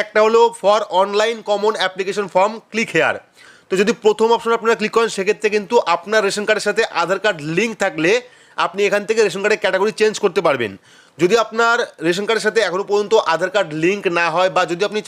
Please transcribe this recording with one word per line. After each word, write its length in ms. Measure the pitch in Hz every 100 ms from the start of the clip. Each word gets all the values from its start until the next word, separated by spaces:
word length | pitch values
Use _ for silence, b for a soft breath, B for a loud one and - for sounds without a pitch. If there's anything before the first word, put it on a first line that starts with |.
একটা 160 | 208 214 214
হলো 160 | 233 233 233
for 180 | 190 214 208 180
online 360 | 202 202 220 233 202
common 240 | 202 208 202 185
application 400 | 185 190 196 196
form, 180 | 185 202 226 -
click 180 | 214 214 160
here। 200 | 131 98 - B B B _
তো 40 | 185
যদি 100 | 208 -
প্রথম 240 | 214 214 226 233
অপশন 160 | 226 233
আপনারা 180 | 220 214
ক্লিক 140 | 208 226
করেন, 140 | 226 -
সেক্ষেত্রে 300 | 190 208 214 208
কিন্তু 200 | 190 233 - 170
আপনার 260 | 202 220 196
রেশন 180 | 202 208
কার্ডের 180 | 208 208
সাথে 140 | 202 226 160
আধার 180 | 170 190
কার্ড 140 | 214 170 147 165
লিংক 140 | 226 220
থাকলে 280 | 196 160 160 240 - B B - 170
আপনি 140 | 196 202
এখান 140 | 202 202
থেকে 120 | 226
রেশন 180 | 208 175
কার্ডের 180 | 202 208
ক্যাটাগরি 280 | 190 180 214 -
চেঞ্জ 160 | 214 202
করতে 180 | 202 180 170
পারবেন। 240 | 135 110 95 b b b -
যদি 140 | 175 226 220
আপনার 320 | 220 233 240 - - 160
রেশন 180 | 175 208
কার্ডের 180 | 220 208
সাথে 120 | 202 190
এখনও 180 | 180 196
পর্যন্ত 240 | 202 196 220 -
আধার 180 | 160 185 202
কার্ড 140 | 170 151
লিংক 200 | 170 202 190 170
না 60 | 170 160
হয় 140 | 185 180
বা 60 | 170
যদি 100 | 175 202
আপনি 100 | 214